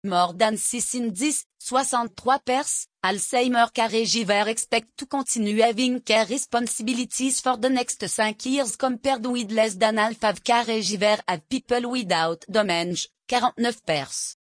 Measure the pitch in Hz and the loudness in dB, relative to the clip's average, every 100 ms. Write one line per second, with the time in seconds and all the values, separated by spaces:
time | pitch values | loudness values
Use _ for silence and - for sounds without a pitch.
0 | 202 180 180 175 220 214 - 240 - 247 | 0 2 2 2 0 2 -4 -4 -4 -2
1 | 233 185 294 294 - _ - 254 262 247 | -4 -2 -2 -2 -8 _ -2 -2 0 -2
2 | 233 - 240 277 - 254 285 - - _ | -2 -4 0 0 2 0 0 -6 -8 _
3 | 185 196 - 247 254 240 233 - 226 226 | -2 0 0 2 4 4 2 2 0 0
4 | 226 226 202 202 214 220 - 226 220 - | 0 0 2 2 2 -2 -2 -2 -2 -16
5 | 277 277 254 233 208 214 226 220 254 247 | -6 -4 -2 -2 0 4 4 4 0 0
6 | - 220 196 247 - 240 240 - 220 240 | 2 2 2 -2 -2 -2 -2 -4 -2 -2
7 | 247 - 262 - 262 247 254 262 247 - | -4 -2 -2 0 -2 0 2 0 -2 -6
8 | 190 - 214 208 254 277 240 - 262 240 | -6 0 -2 -2 -2 0 -2 -2 -2 0
9 | 269 262 240 247 202 220 220 185 220 220 | -2 -2 -2 -4 -2 0 0 2 2 2
10 | 214 220 208 196 - 240 233 226 185 202 | 0 0 -2 0 2 2 2 -2 -2 0
11 | 208 208 - 175 _ 262 - 247 240 254 | 2 2 0 -6 _ -6 -2 -2 0 -4
12 | 190 170 165 165 - 214 202 170 170 165 | 0 0 0 -2 -2 0 2 0 0 -4
13 | - _ - 247 240 - 240 233 - 151 | -8 _ -4 0 0 0 -2 -2 -2 -2
14 | 135 - - - | -2 -8 -10 -12